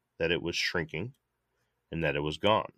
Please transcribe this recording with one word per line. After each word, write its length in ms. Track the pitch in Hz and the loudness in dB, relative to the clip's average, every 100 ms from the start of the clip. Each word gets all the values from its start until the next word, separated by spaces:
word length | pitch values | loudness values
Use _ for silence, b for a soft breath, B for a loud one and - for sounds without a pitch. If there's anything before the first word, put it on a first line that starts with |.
| _ - | _ -4
that 120 | 82 | 0
it 100 | 85 | 0
was 140 | 85 - | -2 -2
shrinking 580 | - 87 80 80 120 - _ _ _ _ _ _ - | -2 -2 -2 -4 -8 -10 _ _ _ _ _ _ -8
and 120 | 82 | -2
that 120 | 78 71 | 0 0
it 60 | |
was 160 | 76 78 | -2 2
gone. 340 | 101 107 - | 4 4 2